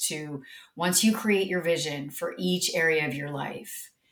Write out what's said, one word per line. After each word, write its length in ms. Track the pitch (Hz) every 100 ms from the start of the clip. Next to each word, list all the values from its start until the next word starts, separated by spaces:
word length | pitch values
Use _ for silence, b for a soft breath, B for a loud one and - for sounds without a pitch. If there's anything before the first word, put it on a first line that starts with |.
| -
to, 340 | 156 151 143 B B B -
once 280 | 175 180
you 100 | 220
create 340 | 214 214 196 190
your 140 | 180
vision 480 | 165 160 151 143 143
for 240 | - 170 -
each 340 | 180 180 -
area 320 | 180 165 156 151
of 80 |
your 160 | 143 143
life, 600 | 139 143 - - - - _ b